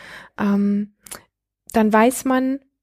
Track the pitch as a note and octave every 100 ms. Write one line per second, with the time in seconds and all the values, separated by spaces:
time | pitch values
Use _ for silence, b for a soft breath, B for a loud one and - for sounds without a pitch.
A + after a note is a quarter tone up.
0 | B B B - G3+ G3+ G3+ G3+ G#3 _
1 | B B _ _ _ _ - A3+ G#3+ G#3+
2 | A#3 B3+ C4+ B3+ C4 C4+ _ _